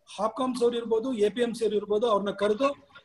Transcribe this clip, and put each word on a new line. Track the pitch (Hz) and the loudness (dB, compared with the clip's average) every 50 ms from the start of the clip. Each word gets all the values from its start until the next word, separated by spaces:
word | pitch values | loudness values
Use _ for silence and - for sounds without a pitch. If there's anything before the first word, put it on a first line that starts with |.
| _ - - - | _ -16 -8 -4
ಹಾಪ್ಕಾಮ್ಸ್ | 202 220 - 269 262 254 240 - 240 | -4 -4 -2 -2 -4 -4 0 0 0
ಅವ್ರು | 240 240 | 2 2
ಇರ್ಬೋದು, | 233 226 226 226 220 226 269 262 | 0 -2 -2 -2 0 0 -2 0
ಎ | 208 208 208 | 2 2 2
ಪಿ | 202 247 | 2 0
ಎಂ | 240 233 208 | -2 -2 -2
ಸಿ | - 226 | -2 -2
ಅವ್ರು | 208 214 | 0 0
ಇರ್ಬೋದು, | 202 202 208 208 214 240 240 | 0 0 0 0 2 2 2
ಅವ್ರನ್ನ | 208 202 196 202 | 2 2 2 -2
ಕರೆದು, | 196 - 202 214 214 208 277 277 277 - - _ - - - | -2 0 0 0 2 2 0 0 -2 -4 -10 _ -20 -20 -20